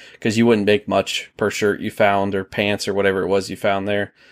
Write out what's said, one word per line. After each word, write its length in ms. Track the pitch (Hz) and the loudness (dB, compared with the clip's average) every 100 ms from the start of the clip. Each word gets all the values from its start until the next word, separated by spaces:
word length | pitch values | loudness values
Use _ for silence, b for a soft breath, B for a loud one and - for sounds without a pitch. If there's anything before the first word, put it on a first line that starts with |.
| B B | B B
'cause 160 | 113 110 | -2 2
you 100 | 117 | 4
wouldn't 200 | 110 101 | 4 4
make 200 | 104 - | 2 2
much 440 | 98 - - - - | -2 -2 -6 -10 -4
per 140 | 104 | -4
shirt 300 | - 104 - | 0 -2 -2
you 100 | 104 | -6
found 440 | - 104 98 98 | 0 2 2 0
or 100 | 98 | -4
pants 420 | 92 - 104 101 - | -6 -4 -2 -2 -2
or 80 | |
whatever 280 | 98 98 95 | 0 0 0
it 40 | 87 | 0
was 220 | 98 95 | -2 -2
you 60 | 92 | -4
found 320 | 107 98 98 | -2 -2 -2
there. 240 | 101 98 b b | -2 -4 b b